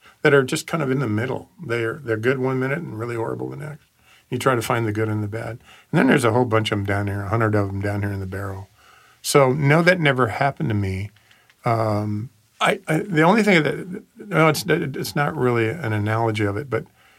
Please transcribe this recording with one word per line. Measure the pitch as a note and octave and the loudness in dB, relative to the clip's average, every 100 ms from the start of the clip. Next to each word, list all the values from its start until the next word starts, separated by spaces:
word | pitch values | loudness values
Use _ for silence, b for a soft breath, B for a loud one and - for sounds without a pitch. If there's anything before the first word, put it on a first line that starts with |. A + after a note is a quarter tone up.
| b b | b b
that | D3+ | 4
are | C#3+ | 4
just | C3 D#3 - | 4 -2 -4
kind | E3 | -4
of | C3+ | -2
in | C3 | -2
the | A#2+ | 0
middle. | G#2 C3 - - - D3 | -2 -2 -6 -10 -14 -6
They're, | A#2 A2+ C3 | -4 -4 -4
they're | B2+ A2 | -4 -2
good | A#2 C3 | 0 0
one | C3 C3 | 0 -2
minute | C3 D3 | -2 -4
and | D3+ A2 | -6 -8
really | A#2+ A#2 | -6 -6
horrible | A#2 B2 B2+ | -6 -6 -8
the | C3+ | -10
next. | D3 D3 _ b b b b | -12 -14 _ b b b b
You | B2+ | -2
try | C#3 | 2
to | B2 | 2
find | - A#2+ A2+ | 0 0 0
the | |
good | G#2 A2 | 0 -2
and | G#2+ | -2
the | G#2 | -4
bad. | A2 A#2 A#2 B B B | -6 -10 -12 B B B
And | D#3 | -2
then | C4 | 2
there's | D#3 A#2+ | 2 2
a | |
whole | B2 A#2+ | 2 2
bunch | A2 A2 | 0 0
of | G#2 | -2
'em | G2 | -2
down | G2+ G2+ | -2 -2
here, | G2+ | -4
a | G2 | -4
hundred | A2+ A2 G#2+ | 0 0 0
of | G2 | -2
'em | G2 | -4
down | G2+ G#2 | -4 -4
here | G#2 | -4
in | G2 | -6
the | F#2+ | -8
barrel. | F#2+ G2 G2 G2 b b b b b | -8 -8 -10 -14 b b b b b
So, | - C#3+ C3+ | 0 4 6
no, | C#3 C#3+ D#3 | 4 4 4
that | F3 F#3 | 4 4
never | D3+ C3 A#2 | 2 2 2
happened | - C#3 - C#3+ | 2 -2 0 -2
to | G#2 | 0
me. | F#2+ F#2+ G#2 b b b b _ B2 | -2 -4 -6 b b b b _ -2
Um, | A2+ A2 G#2 G#2+ G#2 A#2+ - _ _ | 0 0 0 -2 -4 -8 -14 _ _
I, | - - - | -2 0 -2
I, | D#3 | -2
the | - D#3 | 0 4
only | E3 A3 | 6 6
thing | G3+ F3 | 6 4
that, | C#3+ - F3+ F#3 - - | 4 -2 -8 -12 -14 -20
no, | G#3+ E3 D#3+ | -4 2 4
it's, | D3 - | 4 0
it's | E3 D3 C3+ - D3+ | 0 -2 -6 -4 -2
not | D3 D#3+ | -2 0
really | B2+ A#2 A2+ | 2 2 0
an | - A2 | -2 -4
analogy | G#2+ G#2 A2 A2+ G#2+ | -2 0 0 0 0
of | G#2 G2+ | -2 -2
it, | C3+ | -4
but | A2 - b b | -4 -6 b b